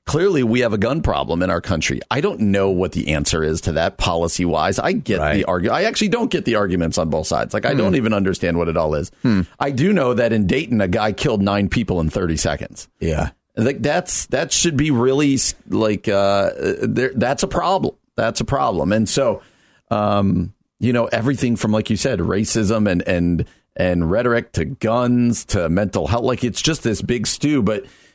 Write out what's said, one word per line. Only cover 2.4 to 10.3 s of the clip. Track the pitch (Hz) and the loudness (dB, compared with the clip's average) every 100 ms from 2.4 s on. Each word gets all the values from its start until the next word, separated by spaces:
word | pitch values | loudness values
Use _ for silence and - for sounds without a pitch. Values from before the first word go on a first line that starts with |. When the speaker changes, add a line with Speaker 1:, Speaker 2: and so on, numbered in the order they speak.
Speaker 1:
know | 101 98 98 | 2 2 2
what | 90 90 | 2 0
the | 85 - | -2 -2
answer | 76 73 82 | -2 0 0
is | 78 78 | 0 -2
to | - | -2
that | 76 85 - | 0 -2 -2
policy-wise. | - 85 85 - 87 78 90 - | -2 0 -2 0 0 0 0 0
I | 170 | -2
get | 196 127 95 | -2 -2 0
Speaker 2:
Right. | 76 | 0
Speaker 1:
the | 98 | 0
argu-, | - 90 104 | 0 0 0
I | 143 | 0
actually | 214 247 214 | 0 0 0
don't | 233 220 | 0 -2
get | 165 123 | -2 0
the | |
arguments | 107 98 90 82 90 | 0 2 0 0 0
on | 82 | 0
both | 78 - | -2 -2
sides. | 69 58 | -2 -2
Like, | 107 - | -2 -2
I | |
Speaker 2:
Hmm. | 139 | 0
Speaker 1:
don't | 196 | 2
even | 151 110 | 2 2
understand | 101 95 87 87 85 | 0 0 0 0 0
what | 85 | 0
it | 82 | 0
all | 78 | 0
is. | 76 90 - | -2 -4 -4
Speaker 2:
Hmm. | 123 98 85 - | 0 0 -2 -4
Speaker 1:
I | 143 | -4
do | 127 185 | 0 2
know | 190 123 | 2 2
that | 120 117 | 2 2